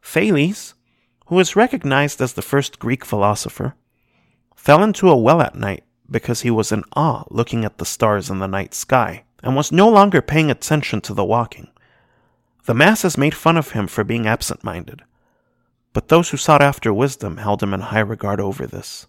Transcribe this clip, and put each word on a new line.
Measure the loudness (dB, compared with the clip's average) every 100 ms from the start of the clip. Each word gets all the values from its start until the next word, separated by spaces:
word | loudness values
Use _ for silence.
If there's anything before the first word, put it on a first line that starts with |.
Thales, | -4 -2 0 2 0 -2 -14 _ _ _ _ _ _
who | 0
is | 2 2
recognized | 2 0 0 0 0 -2
as | -6
the | -4
first | -2 -2 -2 -8
Greek | -6 -6 -4
philosopher, | 0 0 0 -6 -8 -8 -8 _ _ _ _ _ _ _ _
fell | 4 4
into | 4 2 4
a | 4
well | 4 4
at | 2 -2
night | -8 -8 _ _ _
because | -8 -4 -4
he | -2
was | -2 0
in | -4 -4 -2
awe | -2 -2 -6
looking | -4 -2 -2 -6
at | _
the | -12
stars | -2 0 0 -2
in | -6
the | -4
night | -6 -8
sky | -10 -2 0 0 -6 _ _
and | -4 -2
was | 0
no | 4 6
longer | 6 6 4
paying | 0 0 0
attention | -2 -2 -2 -2 -6
to | -6
the | -4 0
walking. | 0 -2 -8 -20 _ _ _ _ _ _ _ _ _ -4
The |
masses | 2 4 4 0 0
made | -2 0
fun | 2 2
of | 0
him | -4 -4
for | -4
being | -4 -2 -2
absent-minded, | -2 -4 -8 -10 -12 -14 -20 _ _ _ _ _ _ _ _ _
but | -8 2
those | 4 4
who | -4
sought | 4 4
after | 4 2 -2
wisdom | 0 0 -2 -10 -8
held | -4 -2
him | -2
in | -4
high | -4 -2
regard | -2 -4 -6 -4
over | -4 -6 -10
this. | -12 -14 -18